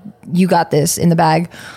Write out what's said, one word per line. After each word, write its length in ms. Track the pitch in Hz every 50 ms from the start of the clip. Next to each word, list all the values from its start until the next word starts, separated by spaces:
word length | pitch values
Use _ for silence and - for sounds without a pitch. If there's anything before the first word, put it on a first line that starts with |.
| 185 202 - _ - - 160
you 120 | 175 190 175
got 220 | 185 170 165 -
this 280 | 147 147 156 170 - -
in 100 | - 175
the 80 | 165
bag. 320 | 165 165 156 156 165 170 - - - - - -